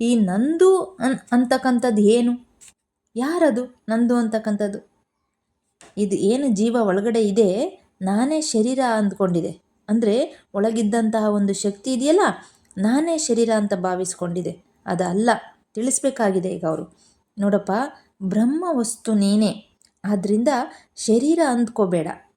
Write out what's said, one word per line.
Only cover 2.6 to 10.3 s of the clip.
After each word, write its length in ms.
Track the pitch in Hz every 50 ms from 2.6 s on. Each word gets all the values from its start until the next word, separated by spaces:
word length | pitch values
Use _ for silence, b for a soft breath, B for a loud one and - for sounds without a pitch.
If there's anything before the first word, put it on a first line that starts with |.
| - - _ _ _ _ _ _ _ _ -
ಯಾರದು 640 | 226 254 294 349 359 330 285 214 240 254 254 - _ _ -
ನಂದು 280 | 220 226 240 233 247
ಅಂತಕ್ಕಂಥದ್ದು? 720 | 240 233 220 226 220 220 214 208 202 214 202 202 - - _ _ _ _ _ _ _ _ _ _ _ _ _ _ _ _ _ _ _ - - -
ಇದು 200 | 202 208 190 196
ಏನು 320 | - - 196 240 262 294 269
ಜೀವ 280 | 208 185 220 233 226 240
ಒಳಗಡೆ 420 | 220 196 180 196 202 240 226 226 220
ಇದೆ, 600 | 202 190 233 220 185 185 220 302 381 381 - _ _ _ - 185
ನಾನೇ 380 | 190 202 214 254 285 311 311
ಶರೀರ 380 | 311 - - 214 220 247 262 262 262 240 226
ಅಂದ್ಕೊಂಡಿದೆ. 680 | 220 208 196 - - 190 180 175 170 - - - - _ _ _ _ _ -
ಅಂದ್ರೆ 580 | 214 233 220 202 208 254 320 359